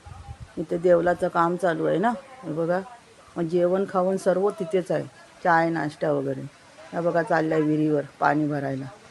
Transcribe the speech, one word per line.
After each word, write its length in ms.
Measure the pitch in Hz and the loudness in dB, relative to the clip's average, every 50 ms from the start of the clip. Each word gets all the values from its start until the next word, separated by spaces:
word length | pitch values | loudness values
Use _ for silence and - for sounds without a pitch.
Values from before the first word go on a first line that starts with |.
| - - - - - - - - - - - | -20 -20 -18 -18 -16 -18 -16 -16 -18 -16 -10
इथे 200 | 180 165 - 175 | -10 -6 -4 -4
देवलाचं 500 | 175 165 185 175 170 170 175 175 175 180 | 2 4 6 6 6 6 2 0 0 -2
काम 280 | 175 - 175 170 170 180 | -2 2 2 2 2 2
चालू 300 | 170 190 175 160 156 156 | 0 0 0 0 0 0
आहे 120 | 151 156 | 0 2
ना, 120 | 160 202 240 226 - - - - - - | 2 2 0 0 -2 -8 -16 -20 -14 -10
हे 80 | 160 151 | -8 -4
बघा, 260 | 160 165 165 175 185 196 - - - - - - - - - - | -4 -2 0 -2 -2 -4 -8 -16 -20 -20 -20 -20 -20 -20 -12 -6
मग 60 | 175 170 | -4 -4
जेवण 400 | 160 175 175 175 175 185 190 196 196 | 0 2 2 2 2 2 0 0 0
खावण 280 | - 185 180 190 196 | 0 0 2 2 0
सर्व 320 | 190 - 185 175 180 196 208 196 - | 0 0 0 2 2 2 0 0 -2
तिथेच 320 | 185 156 - 185 175 - | -6 -2 -2 -2 0 0
आहे, 120 | 165 147 139 131 - - - - - - - | -2 -4 -4 -6 -14 -20 -20 -20 -18 -4 0
चाय 260 | 180 170 165 165 165 | 2 4 4 4 2
नाश्ता 420 | 165 160 156 147 147 - 170 156 | 0 -2 -4 -6 -4 -2 -2 0
वगैरे. 300 | 143 143 135 139 135 135 139 143 - - - - - - - - - | 0 0 -2 -4 -6 -6 -8 -12 -16 -20 -20 -20 -20 -20 -18 -10 -6
या 80 | 175 | -2
बघा 200 | 165 175 160 170 160 | -2 0 0 0 0
चालल्या 340 | 160 175 160 160 160 160 | 2 0 0 2 2 0
विहिरीवर 460 | 156 151 151 156 151 156 156 151 143 139 139 - - | 0 2 2 2 2 2 2 2 0 -2 -4 -4 0
पाणी 260 | 156 147 147 151 151 | 0 2 2 2 0
भरायला. 380 | 147 151 143 139 135 135 131 135 135 - - - - | 0 -2 -2 -4 -4 -6 -6 -8 -12 -14 -18 -20 -20